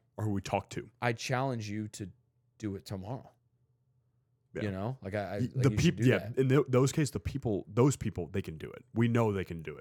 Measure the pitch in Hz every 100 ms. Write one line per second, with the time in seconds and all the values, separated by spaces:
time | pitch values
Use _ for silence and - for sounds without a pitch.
0 | _ - 107 98 - 101 - - - -
1 | 120 117 - 127 135 120 101 107 107 -
2 | 95 - _ _ _ _ 107 95 - 98
3 | 95 131 - _ _ _ _ _ _ _
4 | _ _ _ _ _ - 104 95 107 131
5 | 98 104 95 101 127 131 127 107 170 175
6 | 120 104 107 123 131 139 131 123 135 -
7 | 143 - - 139 123 98 - 104 139 -
8 | 117 - 82 98 92 78 - - - 110
9 | 117 120 113 98 87 85 78 73